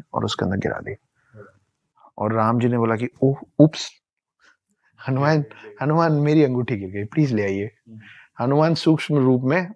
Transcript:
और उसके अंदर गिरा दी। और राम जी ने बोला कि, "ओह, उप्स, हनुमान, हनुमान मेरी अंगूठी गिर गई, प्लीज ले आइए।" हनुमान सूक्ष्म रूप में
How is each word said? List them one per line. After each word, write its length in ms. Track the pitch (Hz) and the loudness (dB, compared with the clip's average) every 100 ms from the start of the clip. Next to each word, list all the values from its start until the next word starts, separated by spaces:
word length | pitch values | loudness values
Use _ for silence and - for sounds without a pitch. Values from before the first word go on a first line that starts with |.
| - | -6
और 120 | - 107 | -6 -6
उसके 200 | - 95 | -4 -4
अंदर 120 | 98 | -4
गिरा 220 | - - | -4 -6
दी। 160 | - 101 _ _ _ 110 101 _ _ _ _ _ _ - | -10 -14 _ _ _ -20 -20 _ _ _ _ _ _ -8
और 160 | 104 | -4
राम 260 | 113 113 120 | 0 0 2
जी 80 | 120 | 0
ने 100 | 120 | 0
बोला 180 | 113 113 | 0 -2
कि, 140 | 123 - | -4 -2
"ओह, 120 | 135 139 - - | -2 -2 -4 4
उप्स, 320 | 190 - - _ _ _ _ _ _ _ _ _ _ _ - | 4 4 -14 _ _ _ _ _ _ _ _ _ _ _ -6
हनुमान, 380 | 131 143 156 143 - - - | 0 2 2 -2 -12 -18 -6
हनुमान 320 | 135 160 165 | -2 2 2
मेरी 300 | 151 147 156 | 2 4 4
अंगूठी 340 | 143 123 120 110 | 4 2 -2 -4
गिर 120 | 95 | -6
गई, 140 | 101 | -8
प्लीज 300 | 104 - 143 | -6 -2 0
ले 100 | 110 | 0
आइए।" 280 | 101 98 107 _ - 110 107 - - - | -2 -4 -6 _ -20 -20 -20 -20 -18 -6
हनुमान 320 | 120 143 160 | 0 2 2
सूक्ष्म 440 | 165 - 156 - 147 | 2 2 0 0 0
रूप 240 | 131 127 | 2 2
में 300 | 127 170 180 | 0 -2 -4